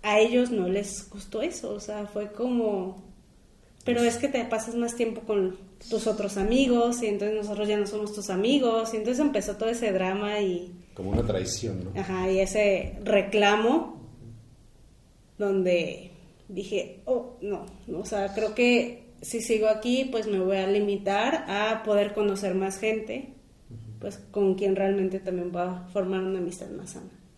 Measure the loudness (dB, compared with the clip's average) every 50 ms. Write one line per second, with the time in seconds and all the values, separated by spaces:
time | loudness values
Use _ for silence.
0 | 0 4 6 6 6 6 6 2 2 2 0 -2 0 0 0 -2 -2 -4 -8 -12
1 | -14 -16 -16 -18 -16 -8 -4 -4 -4 -4 -4 -6 -8 -8 -8 -8 -8 -8 -8 -8
2 | -8 -6 -6 -6 -6 -6 -6 -4 -4 0 0 0 2 2 0 0 -4 -6 -8 -12
3 | -18 -20 -20 -20 -20 -20 -20 -20 -20 _ -20 _ -20 _ -20 _ -2 0 2 4
4 | 4 2 2 2 -2 0 0 0 -2 0 -2 -2 -2 -2 -2 -2 -2 -2 0 -2
5 | -2 -2 -2 -6 -4 -2 0 2 2 0 -2 -6 -16 -20 -20 -20 -8 -4 -4 0
6 | 0 0 0 0 -2 -4 -2 0 0 4 6 6 6 6 6 4 4 4 2 0
7 | 0 -2 0 0 0 -2 -2 -2 -2 -4 -4 -2 0 0 2 2 0 0 -2 -4
8 | -4 -4 -6 -8 -6 -4 0 2 4 4 4 4 4 4 2 2 0 0 -4 -2
9 | -2 -2 0 2 2 2 2 0 -2 -2 -4 -2 -2 -2 0 0 0 0 2 2
10 | 2 0 0 0 -2 -2 0 0 0 0 0 -2 -6 -10 -14 -18 -20 -20 -12 -8
11 | -4 0 2 2 2 2 0 0 -2 -2 -4 -4 -4 -4 -4 -4 -6 -6 -6 -6
12 | -4 -4 -2 0 2 2 4 4 2 2 4 4 4 4 4 2 0 -6 -8 -6
13 | 0 4 4 4 4 4 2 4 6 6 6 4 4 4 4 4 2 -2 -10 -14
14 | -18 -18 -20 -20 -18 -18 -18 -20 -20 -20 -20 -20 -20 -20 -20 -20 -20 -20 -20 -20
15 | _ -20 -20 _ _ _ _ -4 -2 0 2 2 4 4 4 2 2 -2 -6 -10
16 | -14 -18 -20 -20 -20 -20 -20 -20 -20 -12 -10 -10 -8 -4 -4 -4 -4 -4 -12 -14
17 | -2 -2 -2 -2 -2 -6 -14 -10 -6 -6 -6 -6 -8 -12 -16 -18 -12 -10 -8 -8
18 | -6 -4 -2 -2 -2 -2 -2 -2 -2 -2 2 2 4 6 6 4 2 0 -6 -12
19 | -18 -20 -20 -14 -12 -8 -6 -6 -2 0 2 4 4 4 2 2 2 0 0 0
20 | 0 0 -2 -2 -2 0 0 0 2 2 2 2 2 2 2 2 2 2 0 0
21 | 0 0 2 2 2 2 0 -2 -2 -2 -2 0 2 0 0 -2 0 2 4 4
22 | 4 2 2 0 2 2 0 0 -2 -2 0 0 0 -2 -4 -2 -2 -2 -2 -2
23 | -4 -6 -8 -8 -10 -12 -16 -20 -20 -20 -20 _ -20 -18 -16 -16 -14 -14 -14 -10
24 | -10 -10 -10 -10 -16 -6 0 2 4 4 4 2 2 2 2 2 2 2 2 2
25 | 0 0 -2 -4 -4 -4 -4 -2 -4 -4 -2 -2 -2 -2 -4 -8 -10 -4 -2 -2
26 | 0 0 0 -2 0 -2 -2 -2 -4 -4 -6 -8 -12 -12 -12 -12 -12 -12 -14 -14
27 | -16 -16 -20 -20 -20 -20 -20